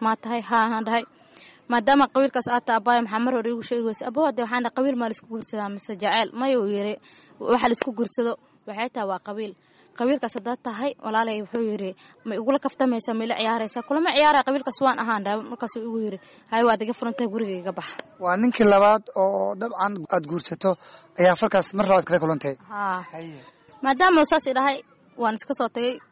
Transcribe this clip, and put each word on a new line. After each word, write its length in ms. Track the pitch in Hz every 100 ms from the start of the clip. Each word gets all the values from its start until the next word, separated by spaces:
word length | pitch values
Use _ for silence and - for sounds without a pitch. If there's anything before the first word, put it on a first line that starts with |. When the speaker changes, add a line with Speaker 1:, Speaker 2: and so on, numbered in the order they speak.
Speaker 1:
maa 160 | 226 220
tahay?" 240 | 220 233
"Haa," 260 | 208 233 220 226
aan 80 |
dhahay. 180 | 220 233 233 _ _ - - - -
"Maadaama 360 | 240 220 277 269
qabiilkaas 340 | 262 269 254 240
aad 160 | 240 247
tahay, 120 | 226
abbaaya, 220 | 214 240
maxaa 220 | 226 214
mar 100 | 240
hore 160 | 254 226
iigu 120 | 240
sheegi 220 | - 240
weyse?" 180 | 226 214 -
"Abbo, 140 | 247
hadda 180 | 311 262
waxaan 200 | 226 247
dhahay, 100 | 233 254
qabiil 200 | 269 247
maa 100 | 233
la 60 | 214
isku 100 | -
guursadaa 400 | 226 - 214 202
mise 240 | 202 - 202
jacayl?" 320 | 202 214 220
"Maya," 240 | 233 262 254
uu 80 | 202
yidhi. 280 | 202 202 214 - _ _ -
"Waxa 260 | - 240 247
la 60 | 233
isku 140 | -
guursado 400 | 220 240 - 233 226 _ _ -
waxay 220 | 202 240
tahay 180 | 247 202
waa 100 | 185
qabiil. 340 | - 208 214 185 _ _ _ -
Qabiilkaas 380 | 247 277 233
haddaad 260 | 240 208 247
tahay," 280 | 254 214 277 -
walaalay 360 | 220 220 226 214
wuxuu 240 | 202 233 226
yidhi, 220 | 208 190 190 - _
"ma 80 | 226
igula 240 | 214 226 277
kaftamaysaa, 560 | 269 - 262 233 226
ma 80 | 226
ila 100 | 226 240
ciyaaraysaa?" 460 | 220 233 220 247
"Kulama 280 | 233 285 339
ciyaaraya, 300 | 269 302 294
qabiilkaas 340 | 254 277 262 -
waan 180 | 269 262
ahaan," 240 | 220 220
dhahay. 160 | 196 214
Markaasuu 400 | 220 240 226 233
igu 140 | 226 226
yidhi, 200 | 214 190 - - -
"Hay, 140 | 226
waad 160 | 240 214
iga 120 | 220
furan 200 | 247 233
tahay, 140 | 226 233
guriga 260 | 214 214 185
iga 140 | 180
bax." 140 | 175 - - - -
Speaker 2:
Waa 160 | 180 185
ninkii 280 | 247 -
labaad 380 | 214 202 202 214 -
oo 420 | - 190 196 196
dabcan 380 | 202 233 214 196 202 151
aad 120 | 185 147
guursato 440 | 170 - 165 190 175 - - _ -
ayaa 180 | 180 175
farkaas 320 | 220 196 170
mar 120 | 196 185
labaad 180 | 190
kala 140 | 160 170
kulantay? 340 | 156 156 143 135 -
Speaker 1:
Haa. 340 | 208 196 185
Speaker 2:
Haye. 380 | 175 170 165 147 127 _ _ -
Speaker 1:
Maadaama 380 | 269 269 359 339
uu 80 | 302
saas 160 | 330 269
i 60 |
dhahay, 220 | 262 277 277 - _ _ -
waan 180 | 233
iska 180 | 220 -
soo 140 | 269 233
tagay, 240 | 240 240 247 _